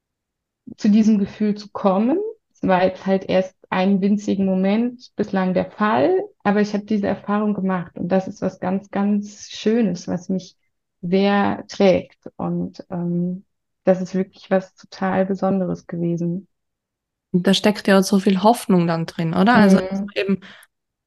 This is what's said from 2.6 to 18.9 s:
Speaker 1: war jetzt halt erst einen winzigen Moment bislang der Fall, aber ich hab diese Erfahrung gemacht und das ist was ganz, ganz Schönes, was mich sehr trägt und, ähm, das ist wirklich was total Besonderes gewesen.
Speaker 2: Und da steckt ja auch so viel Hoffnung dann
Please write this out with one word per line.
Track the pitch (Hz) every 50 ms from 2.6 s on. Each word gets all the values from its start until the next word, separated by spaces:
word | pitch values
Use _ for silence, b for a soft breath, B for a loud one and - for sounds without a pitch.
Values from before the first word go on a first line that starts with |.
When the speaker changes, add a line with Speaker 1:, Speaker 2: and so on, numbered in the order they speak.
Speaker 1:
war | - 190 185 180 185
jetzt | 185 185 - -
halt | 190 190 190 190 -
erst | 185 185 185 190 _ _ _ -
einen | - 185 185 196 202 185
winzigen | 190 202 208 202 - 208 202 190 196
Moment | 190 185 185 185 196 202 226 240 247 247 - - - _
bislang | - 208 - - 190 185 185 180
der | 185 180 -
Fall, | - - 214 214 226 247 285 320 370 370 - - _ _
aber | - 202 202 214
ich | 208 208 214
hab | 208 208
diese | - 220 202 196
Erfahrung | 196 202 190 - - 202 208 214 214 202
gemacht | 208 185 190 185 180 170 - -
und | - - 175
das | 190 190 190 -
ist | 202 -
was | - 185 185 -
ganz, | - 180 190 196 202 -
ganz | - 202 202 208 208 208 208 208 - - - -
Schönes, | - - - 214 220 247 233 185 175 175 - 185
was | 180 175 - -
mich | 190 180 - - _ _ _ _ _ _ _ _ _ -
sehr | - 175 185 190 196 202 202 202 196 202 196 196 - -
trägt | - - 202 190 175 180 180 - _ _ - - _
und, | - 175 175 175 175 175 185 180 - - -
ähm, | 190 175 175 175 175 175 175 180 180 190 - _ _ _ _ _ _ _ -
das | 190 185 180
ist | 185 175 -
wirklich | 185 190 190 _ - - -
was | 196 190 190 - _
total | _ - - - - 190 190 185 190 190
Besonderes | 185 196 185 190 190 196 190 185 175 170 170 _
gewesen. | - 175 170 170 170 170 165 170 170 170 190 190 _ _ _ _ _ _ _ _ _ _ _ _ _ _ _ _ _
Speaker 2:
Und | - 180 180
da | 208 190
steckt | - - 214 208 - -
ja | - 196 196
auch |
so | 190 - 214 196
viel | - 214 196 185
Hoffnung | 202 214 240 240 - - 190 175 170
dann | 170